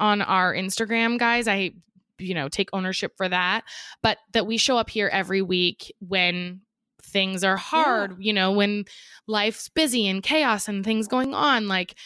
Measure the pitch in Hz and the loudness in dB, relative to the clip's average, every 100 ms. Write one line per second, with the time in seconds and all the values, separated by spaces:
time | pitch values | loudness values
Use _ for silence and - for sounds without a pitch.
0 | 214 208 - 190 180 156 190 - 220 226 | 2 2 2 2 2 0 -4 -4 -2 0
1 | 226 240 240 240 226 196 185 - _ _ | 0 0 0 0 0 0 -2 -6 _ _
2 | _ - 185 175 139 - 196 190 185 185 | _ -14 -6 -4 -4 -2 -2 -2 -4 -4
3 | 190 - 185 180 180 214 - - - - | -6 -4 -2 0 0 -2 -4 -16 -16 -2
4 | 220 208 _ 233 208 226 - 247 220 220 | 0 0 _ -2 0 0 2 2 0 -2
5 | 202 196 180 190 190 185 175 - - - | 0 0 0 0 0 2 2 0 -12 -16
6 | 180 190 180 180 180 185 _ _ _ _ | -4 0 2 0 -4 -10 _ _ _ _
7 | - 196 190 185 190 190 - 320 302 233 | -6 -2 0 0 0 0 0 2 2 2
8 | 202 185 202 208 190 202 202 208 202 - | -2 -4 -2 2 2 4 2 0 -6 -12
9 | - - - 214 208 220 - - 311 233 | -20 -20 -4 0 0 -2 -6 0 2 2
10 | 202 190 - 311 277 214 - 202 196 220 | 0 0 0 2 2 0 -2 -4 0 0
11 | 214 254 262 - 294 247 208 185 175 - | 0 0 0 0 2 2 2 -2 -2 -10